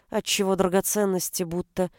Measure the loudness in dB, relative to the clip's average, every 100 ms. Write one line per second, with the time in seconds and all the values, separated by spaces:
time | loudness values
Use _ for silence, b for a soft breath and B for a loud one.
0 | -6 -4 -2 0 2 2 4 2 2 0
1 | 2 0 -2 -6 -4 -4 -6 -4 -4